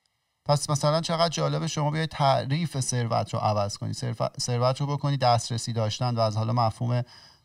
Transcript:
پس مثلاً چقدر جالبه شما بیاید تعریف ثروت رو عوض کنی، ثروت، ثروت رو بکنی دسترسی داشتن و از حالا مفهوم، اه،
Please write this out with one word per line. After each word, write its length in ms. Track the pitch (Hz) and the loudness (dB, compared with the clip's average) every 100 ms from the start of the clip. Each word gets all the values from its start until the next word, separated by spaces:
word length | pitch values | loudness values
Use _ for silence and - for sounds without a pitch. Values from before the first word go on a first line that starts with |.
| _ _ _ _ | _ _ _ _
پس 260 | - 147 - | 0 0 2
مثلاً 300 | 143 151 156 | 0 2 2
چقدر 280 | 160 160 170 | 0 2 2
جالبه 380 | 156 147 151 160 | 2 -2 -2 -4
شما 240 | - 147 | -2 -2
بیاید 200 | 156 160 | -2 -4
تعریف 680 | - 143 127 123 147 170 135 | 2 4 4 2 -2 -2 -2
ثروت 540 | 127 123 117 117 113 | -2 0 0 0 0
رو 60 | 113 | 0
عوض 380 | 107 104 101 - | 0 2 0 -4
کنی، 140 | 110 | -8
ثروت، 480 | 107 123 113 127 - | -6 -6 -4 -4 -4
ثروت 400 | - 120 127 131 | -4 0 2 0
رو 60 | 143 | -2
بکنی 300 | 143 143 143 | -2 0 2
دسترسی 560 | 127 117 - 117 - | 4 2 2 -6 -4
داشتن 420 | 113 107 - 123 | -2 -2 -2 -2
و 60 | 117 | 2
از 160 | 110 104 | 0 0
حالا 160 | 110 | 0
مفهوم، 380 | 120 113 - 120 | 2 2 0 -2
اه، 120 | 123 123 - - _ | -2 -2 -10 -20 _